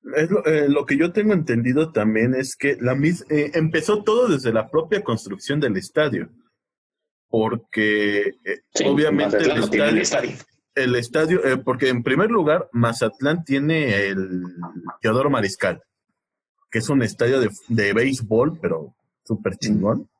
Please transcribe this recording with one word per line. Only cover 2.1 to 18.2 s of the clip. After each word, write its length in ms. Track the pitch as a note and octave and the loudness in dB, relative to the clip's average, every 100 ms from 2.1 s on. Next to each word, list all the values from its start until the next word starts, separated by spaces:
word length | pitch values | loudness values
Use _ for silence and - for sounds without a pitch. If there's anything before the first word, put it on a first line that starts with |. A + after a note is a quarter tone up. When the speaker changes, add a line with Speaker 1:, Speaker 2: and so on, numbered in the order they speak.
| A2 A#2+ | 2 2
Speaker 1:
es 220 | B2+ C3 - | 0 -4 -4
que 200 | C#3 B2+ | -2 -2
la 140 | B2 | -2
mis-, 300 | B2+ D3+ E3+ - | 0 0 0 -2
eh, 220 | D3+ D3 | -2 0
empezó 480 | E3 D#3+ D#3+ D#3 G#3 | 0 0 0 0 0
todo 260 | G#3 A3+ B3 | 2 2 2
desde 240 | C#3+ B2 | 2 0
la 160 | A2 A2 | 0 0
propia 340 | D#3 D#3+ G3 | -2 0 -4
construcción 560 | C#3 A2+ G2 G2 - D3 | -2 -4 -6 -10 -4 -2
del 160 | C3+ F#2+ | 0 -2
estadio. 520 | F2+ D#3 D3+ - - _ _ _ _ _ _ _ _ _ _ | -2 0 0 -2 -8 _ _ _ _ _ _ _ _ _ _
Porque, 1040 | A2+ A2 A#2 _ - G#2+ G#2 G#2 G2+ G2+ - | -2 0 -2 _ -2 0 2 2 0 -2 -6
eh, 160 | - - _ | -10 -10 _
Speaker 2:
Sí, 100 | - | -4
Speaker 1:
obviamente 520 | C#3 C#3+ D3+ - - G#2+ | 0 2 2 2 0 2
Speaker 2:
Mazatlán 200 | G#2 - | 2 0
Speaker 1:
el 40 | |
Speaker 2:
no 100 | G#2+ | 0
tiene 220 | A2 - | 2 2
un 60 | A2 | 2
Speaker 1:
estadio, 320 | - C3+ A#2+ | 0 -2 -4
Speaker 2:
estadio. 160 | - - _ _ | -10 -20 _ _
Speaker 1:
el 200 | - B2+ B2 | -2 0 -2
estadio, 480 | A#2+ D#3 D#3+ F3+ | -2 -2 2 2
eh, 120 | C3+ C3 | 2 0
porque 320 | C3 B2 C3 | -2 0 0
en 140 | B2 | 0
primer 280 | A#2+ C3 G#3+ | 0 0 2
lugar, 380 | A#3 D3+ E3+ - | 2 2 0 0
Mazatlán 720 | A#2 A#2 A#2 A2+ - C#3 E3+ | 0 0 0 -4 0 -2 -2
tiene 640 | D#3+ C#3 D3 D#3+ C#3 G2+ G2 | 0 0 2 0 0 0 0
el 340 | F#2+ F#2+ F#2 F2+ F2 E2+ F2 - - | -2 -4 -6 -8 -12 -14 -12 -16 -4
Teodoro 300 | A2 A#2 C#3+ | 0 2 2
Mariscal, 520 | C3 G2+ - F#2+ E2+ _ _ _ _ _ _ _ _ _ | 0 -2 -2 -4 -4 _ _ _ _ _ _ _ _ _
que 100 | A2+ | -6
es 80 | A2 | 0
un 140 | C#3 | 0
estadio 380 | A2 - A#2 C3+ | 0 0 0 2
de, 100 | A2 - - | 0 -4 -4
de 240 | A2+ G2+ | 0 2
béisbol, 640 | G#2 C3+ B2+ | 2 0 -2